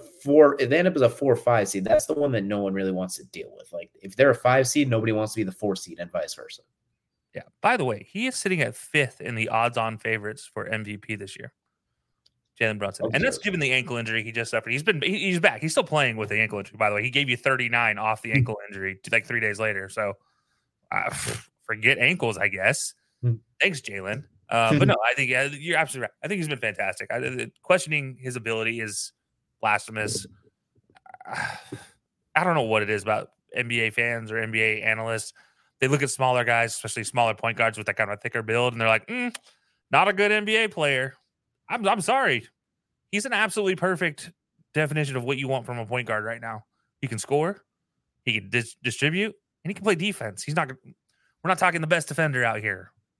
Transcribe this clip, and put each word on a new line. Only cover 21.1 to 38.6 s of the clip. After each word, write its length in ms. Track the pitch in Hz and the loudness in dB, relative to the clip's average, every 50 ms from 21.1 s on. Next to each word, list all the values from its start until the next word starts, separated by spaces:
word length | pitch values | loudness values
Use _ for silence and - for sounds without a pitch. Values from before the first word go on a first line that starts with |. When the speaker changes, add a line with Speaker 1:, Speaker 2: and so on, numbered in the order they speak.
| - - - - - - - _ _ _ _ | -6 -6 -6 -6 -8 -8 -10 _ _ _ _
Speaker 2:
forget 340 | - 110 107 110 127 139 | -10 -4 0 2 2 4
ankles, 400 | - 120 143 185 175 131 113 101 | 4 4 2 2 2 0 0 0
I 100 | 90 101 | 0 0
guess. 460 | 101 95 92 92 113 135 - - - - _ _ _ _ _ | -2 0 2 2 2 2 0 -2 -8 -10 _ _ _ _ _
Speaker 1:
Hmm. 140 | 123 120 113 113 - _ _ - | 0 0 0 -2 -4 _ _ 0
Speaker 2:
Thanks, 220 | 151 196 165 135 | 0 0 0 -2
Jalen. 420 | - - 98 98 92 98 107 143 - _ _ _ _ - | -8 -10 -10 -8 -6 -6 -6 -6 -8 _ _ _ _ -2
Uh, 280 | 110 117 113 113 147 | 2 2 4 4 4
but 80 | 143 139 | 6 6
Speaker 1:
<laughs> 20 | 208 | 4
Speaker 2:
no, 60 | 160 104 110 123 | 4 4 2 0
I 40 | 127 | 0
think, 160 | 139 131 123 | 0 0 0
yeah, 160 | 127 127 139 | 0 0 0
you're 320 | 143 143 143 151 170 165 | -2 -4 -6 -4 -2 0
absolutely 240 | 156 160 135 - 127 117 | 0 0 0 -2 -6 -8
right. 80 | - _ _ - | -8 _ _ -6
I 20 | |
think 120 | 156 208 185 | -4 -2 -2
he's 100 | 160 147 | -2 -4
been 100 | 143 107 | -4 -4
fantastic. 500 | 120 107 101 - 101 95 90 - 104 - | -4 -4 -2 -2 -4 -4 -4 -6 -6 -6
I, 100 | 117 123 | -4 -4
the, 320 | 127 127 127 120 113 - - _ _ | -4 -4 -4 -6 -8 -8 -12 _ _
questioning 540 | - 180 180 - 156 156 147 135 131 127 127 | 2 2 2 2 0 -4 -4 -4 -6 -10 -10
his 160 | 127 131 123 | -10 -8 -8
ability 460 | 123 113 113 113 110 110 113 117 117 | -6 -4 -4 -2 -2 -2 -2 -4 -4
is 320 | 110 104 101 - - - - _ _ _ _ _ _ _ _ _ | -6 -6 -6 -8 -10 -10 -12 _ _ _ _ _ _ _ _ _
blasphemous. 640 | - 107 107 101 - - 110 107 107 104 104 98 95 - - _ _ _ _ _ _ _ _ _ _ | 0 0 0 0 -2 -4 -6 -4 -4 -2 -4 -6 -8 -10 -16 _ _ _ _ _ _ _ _ _ _
<sighs> 400 | _ - - - - - - - | _ -20 -20 -20 -20 -20 -18 -12
I 1200 | - - - - - - - - - - - - - _ _ _ _ _ _ _ _ - 156 175 | -8 -6 -6 -4 -6 -6 -10 -14 -16 -16 -16 -16 -18 _ _ _ _ _ _ _ _ 0 2 2
don't 120 | 180 165 | 2 2
know 80 | 151 117 | 2 2
what 200 | 110 110 107 104 | 2 2 2 2
it 60 | 101 | 0
is 120 | 107 101 | -2 -2
about 300 | 98 107 107 101 - - _ _ _ _ - | 0 0 0 0 -2 -6 _ _ _ _ -6
N 140 | 120 120 117 | -6 -4 -2
B 100 | 120 117 | 0 0
A 120 | 113 110 | 0 0
fans 380 | - 120 117 120 117 113 113 107 | 0 -2 -2 -2 -2 -4 -6 -6
or 80 | 110 | -6
N 140 | 113 110 110 | -4 -4 -2
B 100 | 113 110 | 0 0
A 200 | 110 110 107 104 110 | 0 0 0 0 -2
analysts. 500 | 110 110 113 113 113 113 110 - - - _ _ _ _ _ _ _ _ - | -2 -2 -2 -2 -4 -4 -4 -6 -8 -14 _ _ _ _ _ _ _ _ -2
They 80 | 131 | 0
look 160 | 131 147 135 143 | 2 2 2 0
at 60 | 123 | 0
smaller 340 | - - 131 127 127 123 117 | -2 0 2 2 2 2 2
guys, 300 | 120 117 117 117 113 - | 2 2 2 2 0 -2
especially 320 | - - 110 - 120 107 | -6 -8 -8 -6 -6 -8
smaller 280 | - - 123 117 113 107 | -4 0 2 2 2 0
point 240 | - - 113 113 | -2 -4 -4 0
guards 200 | 120 117 113 101 | 0 0 0 0
with 100 | 110 104 | -2 -4
that 80 | 107 - | -4 -2
kind 160 | - 110 101 | -2 -2 -2
of 80 | 104 - | -4 -6
a 20 | |
thicker 220 | - 120 - 117 107 | -8 -6 -6 -4 -2
build, 300 | 107 113 120 | 0 0 2